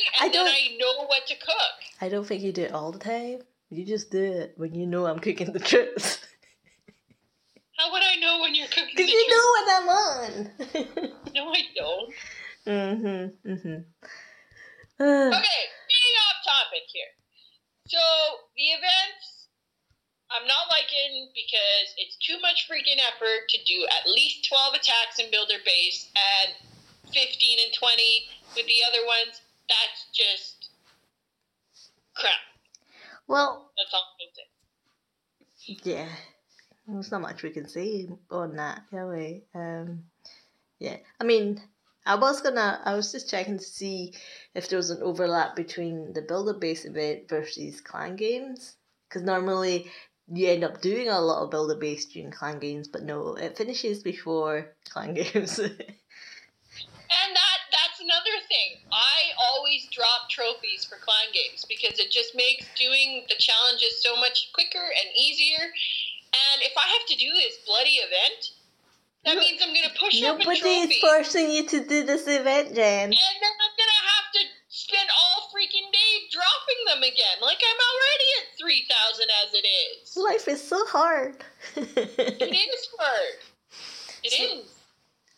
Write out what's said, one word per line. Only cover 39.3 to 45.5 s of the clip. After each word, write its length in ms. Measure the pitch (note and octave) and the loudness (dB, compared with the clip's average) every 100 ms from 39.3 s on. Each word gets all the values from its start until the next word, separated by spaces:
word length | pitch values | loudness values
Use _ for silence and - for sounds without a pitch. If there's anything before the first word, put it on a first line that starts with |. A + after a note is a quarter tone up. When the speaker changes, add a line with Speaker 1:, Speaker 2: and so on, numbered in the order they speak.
| F3+ - | -12 -16
Speaker 2:
Um, 500 | F3 E3+ E3 E3+ E3+ E3+ _ - - _ _ _ _ | -12 -10 -10 -10 -12 -16 _ -20 -20 _ _ _ _
yeah. 160 | - - - - | -12 -12 -16 -6
I 40 | |
mean, 380 | A#3 A3+ G3+ G#3 - _ _ _ | 2 2 2 -4 -10 _ _ _
I 120 | - G#3 | -2 2
was 240 | C4+ C#4 | 2 2
gonna, 400 | C#4+ A#3+ G#3 - | 0 0 0 -2
I 100 | - | -2
was 180 | G#3 G#3 | -4 -4
just 180 | C4+ - | -8 -6
checking 260 | G3 F#3+ F#3+ | -6 -4 -6
to 60 | |
see 500 | - - G3 F#3+ F3+ - - - - | -10 -10 -8 -8 -10 -14 -20 -20 -14
if 140 | F#3 F3 | -10 -4
there 80 | F#3 | -2
was 120 | E3+ | -2
an 100 | E3+ | -4
overlap 520 | F3+ E3+ F3 E3+ D#3 | -4 -2 0 0 0